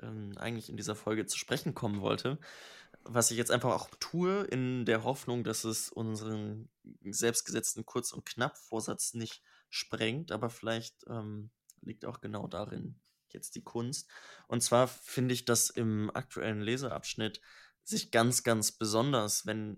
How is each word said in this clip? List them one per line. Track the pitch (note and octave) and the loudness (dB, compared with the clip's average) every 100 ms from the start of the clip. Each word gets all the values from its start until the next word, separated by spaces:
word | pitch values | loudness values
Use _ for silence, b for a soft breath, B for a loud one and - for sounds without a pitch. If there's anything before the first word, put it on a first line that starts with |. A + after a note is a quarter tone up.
ähm, | A2+ A2 G#2 G2+ | -10 -8 -8 -6
eigentlich | - A#2 - | -6 -6 -6
in | - | -6
dieser | G#2+ G#2 | -4 -2
Folge | - A2 G#2 | 0 0 0
zu | - | -4
sprechen | - C3+ - | 0 -2 0
kommen | - A2+ G2+ | -2 -2 0
wollte, | G2+ G#2+ B2+ D3 B B B B B - | 2 2 0 -4 B B B B B -20
was | - A#2+ A2+ | -2 2 4
ich | A#2 | 4
jetzt | A#2 | 2
einfach | B2 C3 | 4 4
auch | F#2 - - | 2 0 -10
tue, | - E3 F3+ G3 | -4 0 2 2
in | G3 C3 B2+ B2+ | 0 0 0 0
der | A#2 A2+ | 2 2
Hoffnung, | A2+ C3+ - B2 | 2 -2 -2 -2
dass | A2 A2 | 0 -2
es | A2+ A2 - | 0 -2 -4
unseren | - A2+ A2 A2 A2 G#2 G#2+ A#2 _ G#2+ - | -4 -2 -2 -4 -4 -4 -6 -10 _ -20 -14
selbstgesetzten | G2 G#2 A#2 A#2 - A2+ A2 - A2+ | -6 2 2 2 0 -2 -2 -4 -4
Kurz- | B2+ A#2+ | -4 -4
und | - - | -8 -10
Knapp-Vorsatz | - D#3 - - A2 A2 A#2 - | -4 -4 -4 -6 -4 -4 -4 -4
nicht | A#2 A2+ - b b b | -4 -8 -10 b b b
sprengt, | - - - A2 B2+ E3+ | -8 -6 0 0 0 -4
aber | G#2+ A#2 | -2 -2
vielleicht, | A#2+ A2+ A2+ A2+ _ - | -2 -2 -2 -4 _ -10
ähm, | A#2 G#2+ G#2+ A2 _ _ - | -6 -6 -8 -10 _ _ -16
liegt | - A2+ | -12 -10
auch | - - | -8 -8
genau | - G#2+ - | -8 -6 -4
darin | F2 G#2 - - - _ _ _ | -4 -4 -6 -8 -10 _ _ _
jetzt | - - - | -12 -10 -12
die | |
Kunst. | - A#2 A#2+ C#3+ - B B B B | -6 -4 -2 -4 -8 B B B B
Und | A#2+ | 0
zwar | - A#2+ B2+ | 6 8 6
finde | - - - B2+ | 2 -4 2 2
ich, | B2 | 2
dass | - A2+ - | 4 4 4
im | - A2+ G#2+ G#2+ | 2 2 2 0
aktuellen | - - - G#2+ G#2+ | -2 -6 -4 -2 0
Leseabschnitt | G#2 B2+ C3+ - - - A2 - B B B B | 0 0 -2 -4 -6 -2 -2 -4 B B B B
sich | - G#3+ - | -4 -4 4
ganz, | A2+ A#2 A#2+ | 6 6 6
ganz | - A2 G2+ | 4 4 4
besonders, | - A2 A2 C3+ C3+ G#2 - - | 0 2 4 4 4 4 0 0
wenn | A2 G#2+ | -4 -4